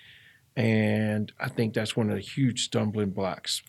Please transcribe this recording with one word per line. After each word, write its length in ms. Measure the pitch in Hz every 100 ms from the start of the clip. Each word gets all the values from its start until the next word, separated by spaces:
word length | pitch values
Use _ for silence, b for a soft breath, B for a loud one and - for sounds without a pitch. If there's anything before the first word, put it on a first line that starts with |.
| b b b b b -
And 760 | 113 110 107 107 107 107 104 -
I 80 | 135
think 240 | - 113
that's 240 | 117 107 -
one 140 | 107
of 60 | 101
the 40 |
huge 420 | - - 131 110
stumbling 460 | - 113 107 107 101
blocks 520 | 98 98 - - -